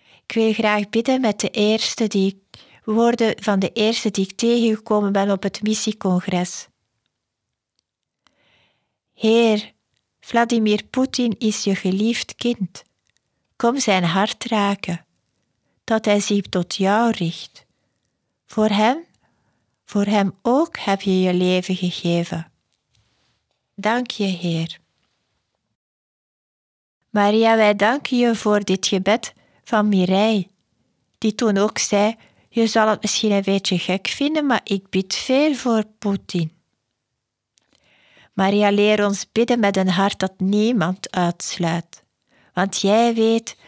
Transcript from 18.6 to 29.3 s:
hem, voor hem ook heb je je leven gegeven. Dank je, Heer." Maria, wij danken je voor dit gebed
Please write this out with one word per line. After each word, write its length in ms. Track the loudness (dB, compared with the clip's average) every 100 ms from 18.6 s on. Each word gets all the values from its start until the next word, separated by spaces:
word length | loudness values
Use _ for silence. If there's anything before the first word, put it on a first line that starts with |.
| 0
hem, 360 | 2 2 0 -6 _ _ _ _ _ _ _
voor 200 | -6 -2
hem 340 | 0 0 0 -2
ook 360 | 0 0 0 -4
heb 220 | -4 -2
je 180 | 0 2
je 140 | 2
leven 420 | 2 2 0 -2 -4
gegeven. 760 | -4 -4 -2 -2 -2 -6 -10 _ _ _ _ _ _ _ _ _ _ _ _
Dank 360 | -6 -2 -2 -4
je, 140 | -4
Heer." 540 | -4 -2 -2 -2 -4 -10 _ _ _ _ _ _ _ _ _ _ _ _ _ _ _ _ _ _ _ _ _ _ _
Maria, 460 | 0 2 4 4 4
wij 200 | 4 4
danken 400 | 2 0 -2 0
je 180 | 2
voor 300 | 2 2 0
dit 220 | 0 -2 0
gebed 460 | -2 0 0 -2